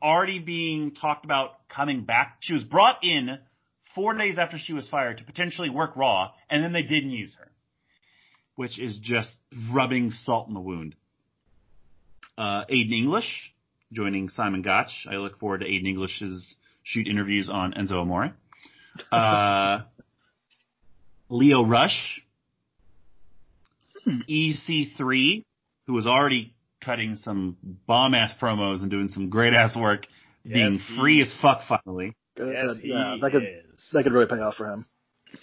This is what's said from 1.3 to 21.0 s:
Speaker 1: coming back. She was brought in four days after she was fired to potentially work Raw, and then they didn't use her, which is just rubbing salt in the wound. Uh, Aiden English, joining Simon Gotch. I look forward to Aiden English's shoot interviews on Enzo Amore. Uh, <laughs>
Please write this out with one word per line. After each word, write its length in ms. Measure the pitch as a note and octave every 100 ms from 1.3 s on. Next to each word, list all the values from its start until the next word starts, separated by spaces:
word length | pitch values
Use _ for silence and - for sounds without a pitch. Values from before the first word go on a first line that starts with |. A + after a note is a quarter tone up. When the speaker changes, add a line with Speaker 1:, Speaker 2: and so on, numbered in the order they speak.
| C#3 C3 - _
Speaker 1:
coming 360 | - C#3+ C3+
back. 320 | A2 A#2 C#3 -
She 120 | -
was 120 | D#3
brought 380 | A2+ D#3 A3 B3+
in 360 | F3 D#3 B2 C3+ _ _ _ _ _
four 180 | - G3+
days 220 | A3 G#3 F3
after 200 | E3 D#3+
she 160 | -
was 120 | D3+ -
fired 300 | C#3+ B2 A2+
to 60 |
potentially 460 | - - F3 C#3 E3
work 260 | C3 D#3 C3
Raw, 360 | C3+ F#2+ F#2 - -
and 120 | D3
then 100 | E3+
they 80 | E3+
didn't 300 | C3 D3+ C3+
use 220 | A#2+ F#2+ -
her, 120 | - _ _ _ _ _ _ _ _ _ _ -
which 220 | B2 A#2
is 200 | B2 G#2
just 360 | A2 A#2+ A#2 - _ A#2+ A2+
rubbing 420 | C3 B2+ B2+ A#2+
salt 360 | A2 - A#2 A2+
in 60 |
the 60 | G2+
wound. 340 | F#2 F2 D#2+ - _ _ _ _ _ _ _ - - _ _ - - -
Uh, 300 | G#2+ G2+ G#2+
Aiden 260 | C3 A2
English, 640 | A2+ B2+ G3 - - - _ _ _ _
joining 380 | G#2+ G2+ G2 F#2+
Simon 320 | - G#2+ F#2+
Gotch. 460 | G2 G2 B2 - G2+
I 60 | G2
look 220 | G2 -
forward 220 | G#2+ F#2+
to 60 | F#2
Aiden 200 | G2 F#2+
English's 680 | F#2+ F#2+ - G2+ F#2 - - _ _
shoot 260 | - A#2 G#2
interviews 400 | G#2 G2+ G2+ G2
on 240 | G2+ F#2
Enzo 300 | - G2 F#2
Amore. 320 | F2 F2 D#3 - _ _ - _ _ - -
Uh, 760 | A#2 A2 G#2 G2+ G2 G2 G2+
<laughs> 80 | A2+ _ _ _ _ _ _ _ _ _ - -